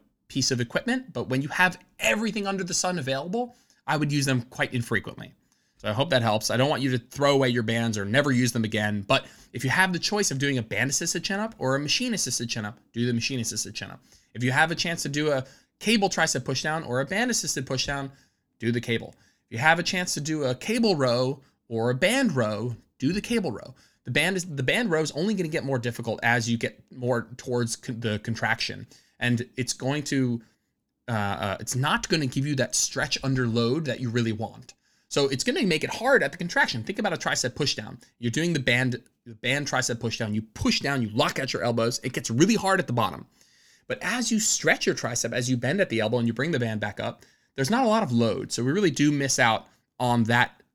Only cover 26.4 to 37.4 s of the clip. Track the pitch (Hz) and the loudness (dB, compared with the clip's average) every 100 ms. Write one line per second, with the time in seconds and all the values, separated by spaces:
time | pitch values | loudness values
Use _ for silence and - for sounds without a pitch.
26.4 | 117 117 123 - _ 131 123 120 113 120 | 2 0 0 -6 _ -6 -2 -2 -2 -10
27.4 | - 123 120 - - 117 117 107 113 107 | -4 -2 -2 -4 -8 -6 -2 -2 -4 -2
28.4 | 110 113 - 101 110 - _ _ 120 117 | -2 -2 -4 -8 -14 -20 _ _ 0 0
29.4 | - - 127 - 127 147 139 139 127 117 | -2 -6 -6 -4 -2 -2 -2 0 0 -2
30.4 | - _ _ _ _ _ - 110 101 92 | -8 _ _ _ _ _ -4 -2 0 -2
31.4 | 101 95 117 127 143 226 - 165 135 135 | -2 -4 -4 -2 0 0 0 0 0 -2
32.4 | 143 135 120 - - 131 - - 135 131 | -2 -2 0 0 -2 -2 -4 -2 -2 0
33.4 | 120 113 117 147 147 110 120 120 113 104 | 2 2 2 0 -2 -4 -2 0 0 -2
34.4 | 113 - - - _ _ _ - 139 135 | -6 -10 -20 -20 _ _ _ 0 0 0
35.4 | - 330 208 156 139 - 240 277 - - | 0 0 2 0 -2 -2 2 2 2 -4
36.4 | 175 277 - 117 110 196 214 156 151 147 | -4 0 0 -2 -6 -4 -4 -2 -2 -2